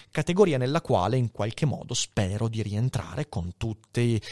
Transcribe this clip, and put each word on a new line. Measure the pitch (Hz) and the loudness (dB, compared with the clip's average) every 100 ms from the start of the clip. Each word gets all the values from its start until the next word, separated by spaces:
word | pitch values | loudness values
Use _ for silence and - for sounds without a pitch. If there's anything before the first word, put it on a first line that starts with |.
| - | -8
categoria | - 156 180 190 131 | -4 0 4 4 4
nella | 127 160 | 0 0
quale | - 107 92 131 | 2 2 4 2
in | 117 | 0
qualche | - 104 - 147 | -2 -6 -2 -2
modo | - - | -2 -6
spero | 123 - - 95 104 113 | -6 -2 -2 0 0 -2
di | 110 | -2
rientrare | 101 104 127 - 85 92 156 | -4 0 0 -2 -6 -8 -6
con | 95 87 - | -6 -6 -6
tutte, | 113 104 _ 120 120 110 - | -6 -6 _ 0 2 0 -2